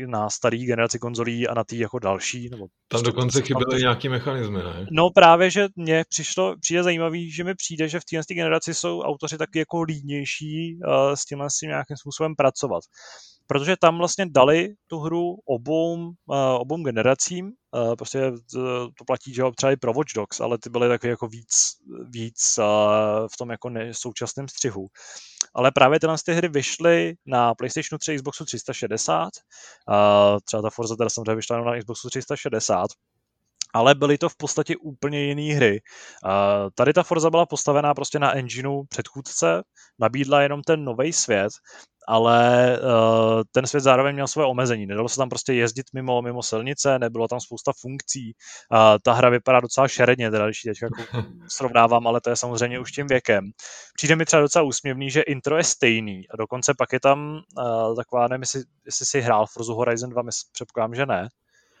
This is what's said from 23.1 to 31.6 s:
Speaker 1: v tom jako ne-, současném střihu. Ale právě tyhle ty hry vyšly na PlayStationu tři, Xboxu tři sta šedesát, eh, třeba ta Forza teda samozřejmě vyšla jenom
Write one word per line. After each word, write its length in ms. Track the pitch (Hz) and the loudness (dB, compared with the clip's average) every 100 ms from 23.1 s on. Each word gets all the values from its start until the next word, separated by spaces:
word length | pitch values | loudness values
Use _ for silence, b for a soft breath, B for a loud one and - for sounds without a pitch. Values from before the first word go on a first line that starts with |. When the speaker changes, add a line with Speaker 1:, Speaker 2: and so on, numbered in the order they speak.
| 107 110 | 0 -4
Speaker 1:
v 40 | - | -8
tom 120 | 123 | -10
jako 180 | 117 127 | -10 -8
ne-, 240 | 117 113 | -8 -8
současném 540 | 110 123 - 120 - 135 | -10 -10 -8 -10 -10 -10
střihu. 380 | - 135 98 95 B B B B B B | -4 -4 -4 -12 B B B B B B
Ale 160 | - 127 | 0 2
právě 280 | - 131 156 | 6 6 6
tyhle 160 | 160 160 - | 0 -2 -2
ty 60 | |
hry 140 | 170 170 | -2 0
vyšly 640 | 143 127 - 170 170 170 165 135 | -2 -4 0 2 4 2 -6 -2
na 280 | 123 120 | 2 2
PlayStationu 440 | 113 127 156 - 156 | 0 -4 -6 -8 -6
tři, 180 | - 147 | -6 -6
Xboxu 280 | 135 - | -6 -10
tři 140 | 151 113 | -10 -10
sta 140 | - | -10
šedesát, 580 | - - 113 - 160 165 - _ B B B B | -8 -6 -4 -2 -2 -2 -10 _ B B B B
eh, 440 | 104 104 101 101 104 | 4 6 8 6 4
třeba 180 | - 110 | -2 -4
ta 80 | 107 | -4
Forza 260 | - 113 113 | -4 -6 -2
teda 140 | 117 | -2
samozřejmě 240 | - 110 | -2 -4
vyšla 220 | 110 - | -4 -4
jenom 100 | 117 | -4